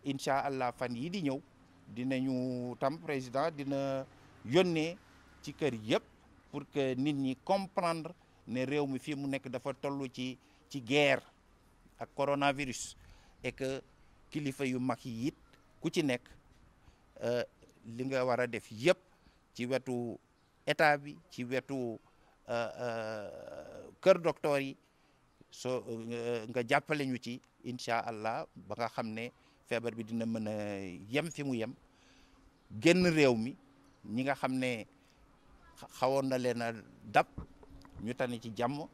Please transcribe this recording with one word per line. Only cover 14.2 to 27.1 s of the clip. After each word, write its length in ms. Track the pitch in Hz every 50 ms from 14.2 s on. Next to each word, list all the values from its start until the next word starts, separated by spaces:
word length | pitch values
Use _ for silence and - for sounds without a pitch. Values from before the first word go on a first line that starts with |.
| - -
kilifa 340 | - 151 151 139 135 - 143
yu 120 | 131 127 127
mag 200 | 123 131 120 - -
yi 240 | 135 117 113 117 151
it 60 | - - - - - - - - - -
ku 80 | - 165
ci 120 | - 175 160
nekk, 200 | 143 123 123 - - - - _ - - - - - - _ - - - _ _ _ _ - -
euh, 200 | 117 120 120 117 - _ _ - - - - -
li 180 | 113 113 117 127
nga 200 | 135 135 131 127
war 160 | 127 123 117
a 60 | 123
def 240 | 120 113 107 - -
yëpp 280 | 113 104 120 170 185 - - _ - _ _ - _ _ _ _ _
ci 100 | - 120
wetu 520 | 123 131 127 123 - 127 120 120 117 104 - _ _ _ _ _ _ _ _ _
état 300 | - 147 - 165 151 147 147
bi, 180 | 143 147 143 160 - -
ci 140 | - - 127
wetu, 300 | 120 127 131 123 - 139 135 123 117 110 110 _ - _ _ - - _ _ _ -
euh, 220 | 117 117 117 110 - -
euh, 500 | 123 120 113 113 113 110 113 107 101 95 - - - - - - - - - - - - - -
kër 180 | - 185 190 175
docteur 400 | 165 165 147 - - 156 143 139
yi, 160 | 139 135 135 - _ _ _ _ _ _ _ _ _ _ _ _ - _
soo, 320 | - - - 123 127 123 101 120
euh, 580 | 117 113 113 117 120 117 117 120 120 117 107 117
nga 140 | 117 127 120 113
jàppale 380 | 139 143 - - 156 147 143
ñu 100 | 135